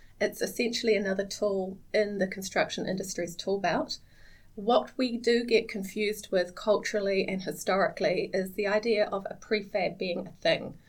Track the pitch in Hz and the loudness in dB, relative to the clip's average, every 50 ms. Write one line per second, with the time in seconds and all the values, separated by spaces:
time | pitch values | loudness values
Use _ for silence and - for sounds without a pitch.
0 | - - - - 214 208 - - 220 196 - - 240 233 240 - 240 226 208 202 | -20 -12 -4 -2 -2 -2 0 -2 -4 -4 -2 0 -2 0 -2 0 2 2 2 4
1 | 202 190 190 202 196 196 - - 214 208 196 190 185 190 190 - - - - 214 | 2 0 0 0 -2 -4 -2 -2 0 0 2 0 -2 -4 -6 -10 -6 0 2 2
2 | 208 208 208 196 202 190 - 196 190 - - 185 - - - - - - 190 190 | 2 2 2 0 0 0 -2 -6 -8 -2 0 0 0 0 -2 -4 -4 -2 -2 -4
3 | 196 190 - 175 175 170 170 - - 190 196 196 196 170 165 277 320 - - - | -4 -6 -6 -4 -6 -6 -6 -6 -4 -2 -2 0 2 2 0 0 0 -4 -6 -12
4 | - - - - - - - - - - - 214 196 226 247 320 - - - - | -14 -18 -20 -20 -20 -20 -20 -20 -20 -18 -14 -2 2 4 4 4 4 0 -2 -2
5 | 254 240 233 226 - 240 240 233 240 240 226 220 226 - - 202 190 190 - 214 | -2 -2 -2 0 2 4 4 4 4 4 2 2 2 0 -4 -6 -6 -6 -2 -2
6 | 214 202 208 - - - 190 185 175 180 - - - 220 202 - 220 - - 208 | -2 -2 -2 -4 -4 0 2 2 2 0 -4 -2 2 2 2 2 2 0 -2 0
7 | 196 196 190 190 - - 190 190 185 160 151 - - 208 185 196 175 - - - | 0 0 0 0 0 0 -2 -4 -4 -6 -8 -4 -2 0 2 2 2 2 2 2
8 | 190 156 180 165 135 - - 190 185 185 - 208 202 196 208 214 214 233 214 208 | 2 2 2 2 0 0 0 -2 -2 -2 -2 -2 0 2 2 2 2 2 2 2
9 | 208 202 202 196 196 - - - - - 220 208 190 - - 196 170 165 170 - | 2 2 0 -4 -4 -6 -10 -10 -4 -2 -2 -2 -2 -2 -2 -2 0 -2 -2 -2
10 | 196 180 175 185 180 - - - - 165 156 131 - - - - - | -4 -2 -2 -4 -6 -8 -6 -2 2 2 2 2 -2 -8 -12 -14 -20